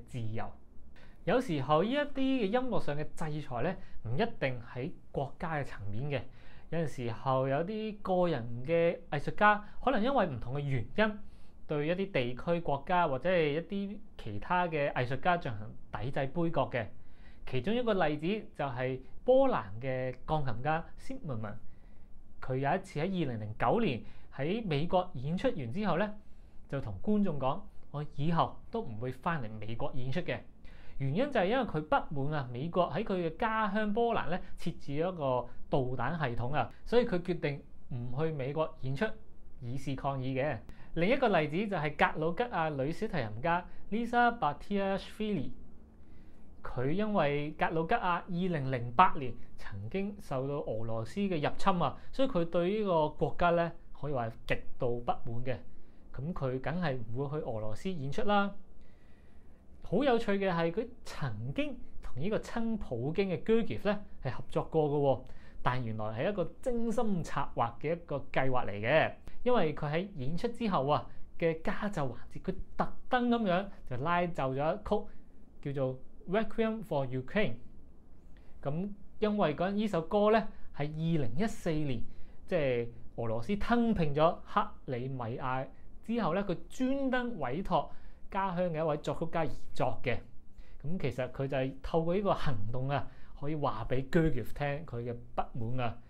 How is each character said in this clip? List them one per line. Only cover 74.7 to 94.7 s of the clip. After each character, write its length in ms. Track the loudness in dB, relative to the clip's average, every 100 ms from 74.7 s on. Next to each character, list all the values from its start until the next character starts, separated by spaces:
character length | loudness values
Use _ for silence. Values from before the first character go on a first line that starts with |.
一 40 | 0 0 0 -2 -6 -10 -12 -14 -8
曲 100 | -6
叫 100 | -2
做 160 | -2 -2 -8 -10 -2
Requiem 520 | 0 2 2 0 0
for 220 | -2 -2 0
Ukraine。 480 | -2 -2 2 2 0 -4 -10 -14 -16 -16 -14 -14 -12 -10 -6
噉 260 | -4 -4 -4 -6 -8 -2
因 180 | 0 2
為 200 | 2 2
嗰， 140 | 0
呢 160 | 0 0
首 140 | 0
歌 280 | 0 2 6
呢， 180 | 4 2 -2 -4 -2
係 100 | -4
二 360 | -2 0 2
零 100 | 4 4
一 100 | 2
四 240 | 0 0
年， 280 | 0 0 2 2 0 -4 -4 -2
即 80 | 0
係 320 | 2 0 -2 -4 -6 -4
俄 100 | -2
羅 160 | 0
斯 140 | 0 2
吞 380 | 4 4 4
併 200 | 4 2
咗 220 | 4 4 2 -2
克 240 | 0 0 -2 -6
里 220 | -4 -4
米 100 | -4 -4 -4
亞 280 | -2 -2 -4 -8 -10 -8
之 180 | -4 0
後 120 | 0
呢， 100 | 0
佢 120 | 0 -4 -4
專 420 | -2 0 2 2
登 280 | 0 0 -2
委 220 | -2 -2
託 260 | 2 2 0 -4 -6 -8 -6
家 260 | -2 0 0
鄉 140 | 0
嘅 80 | 0
一 20 |
位 140 | 0 0
作 180 | -2 -2
曲 80 | 0
家 140 | 2
而 80 | 2 2 2
作 260 | 4 4 4
嘅。 160 | 2 0 -2 -10 -10 -10 -8 -4
噉 160 | 0 2
其 140 | 0
實 180 | -2 -4
佢 160 | -2 -2
就 80 | 0
係 160 | 0 -2
透 220 | -2 2
過 100 | 2
呢 80 | 2
個 120 | 2
行 200 | 4 6 6 6
動 180 | 4 2
啊， 200 | 0 -2 -4 -8 -4
可 100 | -2
以 60 | 0
話 300 | 0 0 2
畀 180 | 0 4
Gergiev 440 | 4 6 4 2
聽 340 | 0 -2